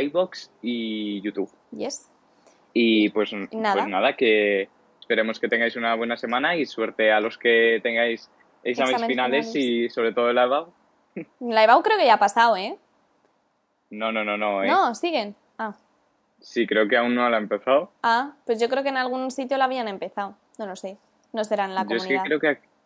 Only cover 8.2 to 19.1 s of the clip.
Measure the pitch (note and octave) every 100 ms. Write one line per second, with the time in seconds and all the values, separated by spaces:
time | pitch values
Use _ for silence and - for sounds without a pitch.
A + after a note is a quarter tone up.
8.2 | - _ _ _ - B2 C3 B2+ A3+ B2+
9.2 | B2 C3+ D3+ D#3 B2+ A#2 A#2 - A2+ A2
10.2 | A#2+ B2 B2 C#3 E3 _ _ _ _ -
11.2 | - - A#3+ A3 A3 B3 G#4+ G#4+ D4 G#3
12.2 | G#3 A3+ A#3 G3 G3+ G4 _ _ _ _
13.2 | _ _ _ _ _ _ _ G#2+ A2 A2+
14.2 | G#2+ G#2 G#2+ G2 G2 - B3 A3+ F4 D#4
15.2 | G3+ G#3 _ - A3 G3+ _ _ _ _
16.2 | _ _ - - A2 G#2+ G#2+ B2 A#2+ B2
17.2 | B2 A2+ G#2 G#2 - C3+ F3+ _ A#3 A#3
18.2 | C#4 - - A3+ A#3 C4 C#4 C4 B3+